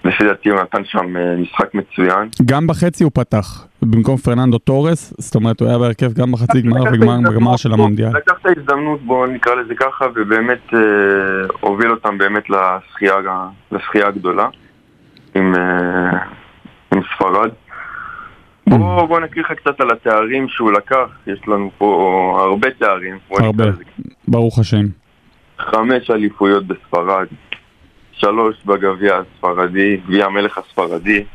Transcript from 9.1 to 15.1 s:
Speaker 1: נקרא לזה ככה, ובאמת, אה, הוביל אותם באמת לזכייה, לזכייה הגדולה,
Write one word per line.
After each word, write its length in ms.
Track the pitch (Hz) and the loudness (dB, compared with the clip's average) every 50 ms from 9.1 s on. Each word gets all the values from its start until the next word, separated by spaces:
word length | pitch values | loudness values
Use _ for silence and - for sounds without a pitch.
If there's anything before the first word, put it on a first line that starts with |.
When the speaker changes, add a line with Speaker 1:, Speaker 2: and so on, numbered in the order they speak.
| 127 127 127 | 0 0 0
Speaker 1:
נקרא 280 | 127 127 120 - 120 123 | -2 -2 -2 -2 -2 -2
לזה 200 | 127 120 110 117 | -2 -2 -6 -4
ככה, 300 | 110 131 135 135 - 135 127 120 | -2 -2 -2 -2 -2 -4 -2 -2
ובאמת, 600 | 113 107 101 110 110 113 120 123 - - - - | -4 -2 0 0 0 2 0 -2 -4 -4 0 2
אה, 40 | 117 110 107 104 104 98 98 98 98 98 95 95 95 95 95 - - | 2 4 4 4 2 2 2 2 2 0 -2 -2 -4 -4 -4 -6 -2
הוביל 300 | - 104 98 101 117 117 | -2 -2 0 2 2 0
אותם 280 | 113 113 - 107 101 98 | 0 0 -2 -4 -2 0
באמת 260 | 98 98 104 104 - - | -2 0 0 -2 -2 0
לזכייה, 640 | 101 98 95 92 92 95 - - - - 104 98 95 98 95 95 95 92 92 92 98 101 _ _ | 0 2 2 0 0 -2 -6 -14 -8 -2 0 2 2 2 -2 -4 -6 -6 -8 -10 -14 -20 _ _
לזכייה 340 | 101 98 - - - 107 101 101 | -8 -8 -8 -2 0 0 0 0
הגדולה, 400 | 98 101 90 90 87 95 107 127 - - - - _ _ _ _ _ _ _ _ | -2 -2 -4 -2 0 0 -2 -2 -4 -12 -20 -20 _ _ _ _ _ _ _ _